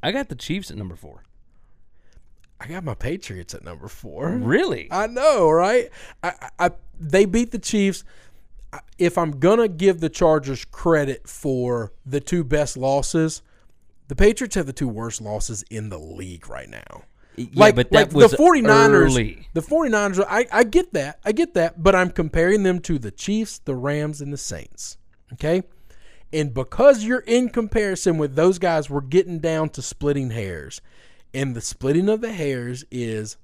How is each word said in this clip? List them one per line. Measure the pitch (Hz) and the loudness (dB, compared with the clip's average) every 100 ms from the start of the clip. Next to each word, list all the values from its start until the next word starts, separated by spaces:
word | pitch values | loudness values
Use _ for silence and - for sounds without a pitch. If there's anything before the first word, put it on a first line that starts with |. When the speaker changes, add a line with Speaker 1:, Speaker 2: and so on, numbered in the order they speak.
Speaker 1:
I | 143 | -4
got | 233 269 | -4 -6
the | 123 | -10
Chiefs | - 170 185 | -8 -8 -8
at | 101 | -12
number | 98 85 | -12 -14
four. | 78 64 - _ - _ - - - - - - - - - _ | -20 -20 -20 _ -20 _ -20 -20 -20 -20 -20 -20 -20 -20 -20 _
Speaker 2:
I | 120 | -14
got | 170 | -10
my | 165 104 | -8 -6
Patriots | 123 170 - 95 85 | -6 -6 -10 -14 -14
at | - - | -16 -16
number | 82 - | -16 -16
four. | - - - 147 | -16 -16 -8 -6
Speaker 1:
Really? | 240 - 185 370 123 - | -4 0 2 0 -4 -6
Speaker 2:
I | 170 220 | -6 -4
know, | 240 302 262 165 | 0 2 4 6
right? | 160 180 247 240 - - - | 4 4 2 0 -10 -20 -8
I, | 170 - - - | -8 -8 -16 -2
I, | 175 | -2
I, | - - - | -2 -16 -12
they | 160 190 202 | 0 4 4
beat | 202 240 | 2 -2
the | 226 | -4
Chiefs. | - 214 196 180 - - - - - - - | -2 2 2 0 -10 -20 -20 -20 -20 -20 -18
I, | - - - | -18 -20 -2
if | 175 175 | 0 2
I'm | 165 | -2
gonna | 143 170 220 226 | 0 2 4 2
give | 165 190 175 | 2 0 2
the | 160 | -4
Chargers | - 170 156 135 131 - | 2 2 2 0 -8 -10
credit | - 175 160 139 127 - | -4 0 2 0 -6 -12
for | - 151 131 123 120 107 - 135 | -10 -4 -4 -2 -4 -6 -12 -8
the | 139 | -8
two | - 175 | -4 -4
best | 143 147 143 - | 0 -2 -2 -4
losses, | 131 139 - 170 160 156 _ _ - - - - _ | -2 0 0 0 -2 -4 _ _ -20 -20 -20 -20 _
the | 131 | 4
Patriots | 202 233 240 196 | 4 4 -4 -4
have | 143 | -6
the | |
two | 131 131 | -4 -6
worst | 107 117 - | -4 -8 -10
losses | 107 104 - 107 - | -8 -6 -6 -8 -10
in | 110 107 | -10 -10
the | 90 | -12
league | 78 78 92 85 - | -14 -14 -14 -14 -14
right | 64 57 | -16 -14
now. | 55 - - - _ _ - | -18 -18 -20 -20 _ _ -12
Speaker 1:
Yeah, | 120 | -6
Speaker 2:
Like, | 143 208 160 | 6 6 6
Speaker 1:
but | 120 | 4
that | - 202 | 4 4
Speaker 2:
like | 151 | 8
Speaker 1:
was | - | 6
Speaker 2:
the | - | 8
forty-niners, | 320 320 220 214 - - - | 6 6 6 6 8 6 6
Speaker 1:
early. | 127 107 - - | 4 -2 -6 -6
Speaker 2:
the | 165 | -6
forty-niners, | 160 302 302 220 202 185 | -2 0 2 0 0 0
I, | 196 208 247 | 0 0 0
I | 208 | 2
get | 233 269 - | 4 4 0
that. | 180 139 - | -4 -6 -6
I | - | -4
get | 214 339 | -2 0
that, | 196 165 170 | 0 -2 2
but | 165 190 | 4 4
I'm | 180 | 2
comparing | 160 160 170 175 208 | -2 -2 0 2 2
them | 190 180 | 2 -2
to | - 156 | -2 -4
the | 110 | -4
Chiefs, | - - 214 220 - | -10 -4 -4 -4 -8
the | - 127 | -8 -6
Rams, | 131 147 151 147 | -4 -4 -4 -8
and | 139 | -10
the | 143 | -10
Saints. | - 80 - - - - - _ _ | -10 -12 -14 -16 -16 -16 -20 _ _
Okay? | 123 151 175 185 - - - - - - | -8 -2 -2 -2 -16 -20 -20 -20 -20 -8
And | 156 147 | -4 -4
because | 120 127 - 269 254 214 | -4 -6 6 6 6 2
you're | 247 | -4
in | - 240 247 | 2 0 2
comparison | 240 220 226 208 185 - 165 | -2 -2 -2 -2 0 0 0
with | 147 135 | -2 2
those | 175 185 | 2 4
guys, | 180 165 113 | 0 0 -2
we're | 139 | -6
getting | 135 165 180 170 | 0 0 0 -2
down | 160 160 156 | -4 -2 -4
to | - | -6
splitting | - - 147 143 131 | -12 -4 -2 -2 -4
hairs. | 113 98 85 69 - - - - - - | -6 -8 -8 -12 -18 -20 -20 -20 -20 -14
And | 135 139 120 | -6 -6 -6
the | |
splitting | - - 131 156 196 | -10 -6 -2 0 2
of | 220 | 0
the | 226 | -4
hairs | 202 147 131 120 127 - | -6 -6 -4 -6 -10 -10
is | 123 117 110 107 - | -8 -6 -6 -10 -14